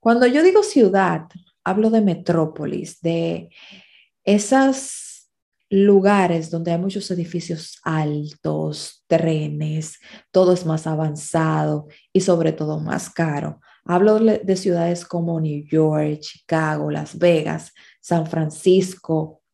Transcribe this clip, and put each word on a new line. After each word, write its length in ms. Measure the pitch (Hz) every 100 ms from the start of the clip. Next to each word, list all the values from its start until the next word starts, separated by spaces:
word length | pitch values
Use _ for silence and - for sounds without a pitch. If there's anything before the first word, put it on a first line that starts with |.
Cuando 260 | 226 233 247
yo 160 | 285
digo 200 | 359 392
ciudad, 640 | 415 294 202 196 185 165 - - _ _
hablo 260 | - 190 220
de 100 | 226
metrópolis, 1000 | 202 165 - 165 156 156 151 - 165 -
de 500 | 165 165 165 170 170 _ - - _ _ _ _
esos 1040 | - 208 - 269 269 262 - - - - _ _ _ _ _
lugares 800 | 196 202 196 196 202 180 165 160
donde 220 | 170 170
hay 80 | 170
muchos 320 | 190 202 -
edificios 680 | 180 170 175 - 160 - -
altos, 1200 | 156 160 151 147 151 - 156 156 156 151 - _
trenes, 920 | _ 165 160 156 151 147 151 156 156 - - - _
todo 200 | 185 185
es 120 | 180
más 220 | 165 156 160
avanzado 1000 | 156 156 147 - 165 160 156 151 151 151 _ _
y 100 | 190
sobre 320 | 185 170 165
todo 260 | 156 151 151
más 320 | 156 - -
caro. 480 | - 165 143 156 151 _ _
Hablo 340 | - 180 208 214
de, 200 | 220 220
de 160 | 190
ciudades 500 | 190 190 170 170 175
como 340 | - 175 170 165
New 240 | 156 147 147
York, 540 | 156 156 151 151 151
Chicago, 680 | - - - 160 156 151 151
Las 280 | 151 151 165
Vegas, 540 | 175 165 156 160 - _ - _
San 240 | - 170
Francisco 1160 | 160 165 156 - 190 185 185 - - 160 156 - _